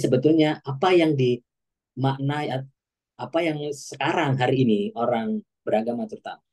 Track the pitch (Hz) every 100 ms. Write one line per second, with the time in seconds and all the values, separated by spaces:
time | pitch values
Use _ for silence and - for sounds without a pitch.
0 | - 127 151 160 151 156 - 135 185 180
1 | 160 143 123 123 _ _ _ _ _ -
2 | 135 135 139 147 151 131 135 _ _ _
3 | _ - 123 165 170 151 147 143 - -
4 | 139 175 151 117 127 135 120 104 101 117
5 | 120 117 110 110 - _ - 113 113 120
6 | 110 - - 90 _